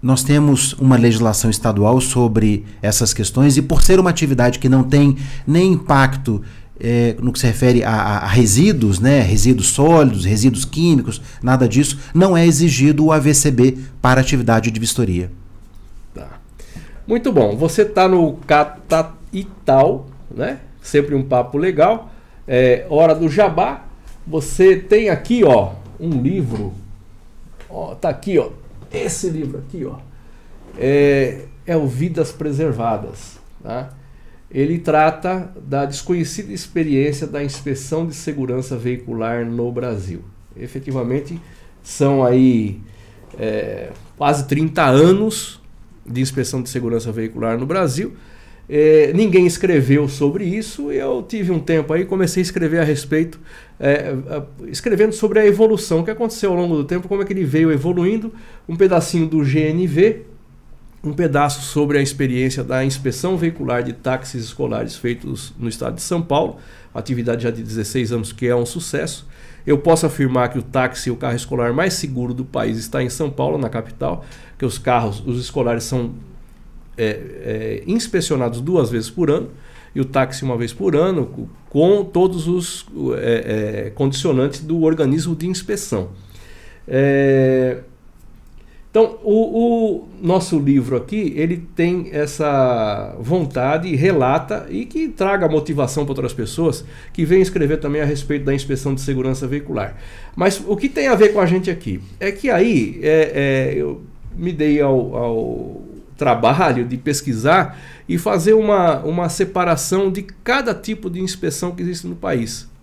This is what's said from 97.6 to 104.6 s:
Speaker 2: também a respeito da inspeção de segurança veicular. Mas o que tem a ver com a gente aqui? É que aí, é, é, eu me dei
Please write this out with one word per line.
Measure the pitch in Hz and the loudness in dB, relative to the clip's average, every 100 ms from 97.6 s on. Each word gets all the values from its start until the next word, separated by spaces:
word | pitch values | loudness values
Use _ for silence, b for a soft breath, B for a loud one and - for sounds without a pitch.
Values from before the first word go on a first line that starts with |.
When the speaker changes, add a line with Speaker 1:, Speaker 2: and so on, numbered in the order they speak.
| 147 156 | 0 0
Speaker 2:
também | 147 147 | -2 -2
a | |
respeito | 147 147 - 147 | -2 -2 -4 -4
da | 139 | -2
inspeção | 139 135 135 143 | -2 -2 -4 -2
de | 135 | -4
segurança | 135 135 127 131 131 | -4 -2 -2 -4 -4
veicular. | 143 143 139 101 - B B B - | -6 -6 -6 -6 -10 B B B 0
Mas | 180 190 - | 0 0 -4
o | 202 | -2
que | 277 | -2
tem | 311 277 | -2 0
a | |
ver | 214 214 | 4 4
com | 208 | 4
a | 180 | 2
gente | 180 185 | 2 0
aqui? | 170 - 90 - - | -6 -6 -8 -10 -8
É | 190 | -8
que | 196 277 | -4 -2
aí, | 175 220 185 104 110 | 2 4 2 0 -2
é, | 147 160 156 151 139 135 131 | 0 2 2 0 0 0 0
é, | 147 | -2
eu | 147 143 - - - - | -4 -6 -14 -18 -14 -8
me | 170 | -6
dei | 160 | -2